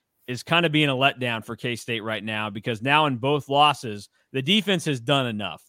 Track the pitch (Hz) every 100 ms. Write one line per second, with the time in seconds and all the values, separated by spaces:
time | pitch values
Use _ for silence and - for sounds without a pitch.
0 | _ _ - 123 - 165 170 151 147 131
1 | 135 127 123 113 110 113 127 117 - 117
2 | 107 110 107 107 107 104 123 110 127 151
3 | 151 123 135 147 135 139 147 135 120 101
4 | - _ _ 131 131 214 185 185 160 131
5 | 117 143 123 107 98 78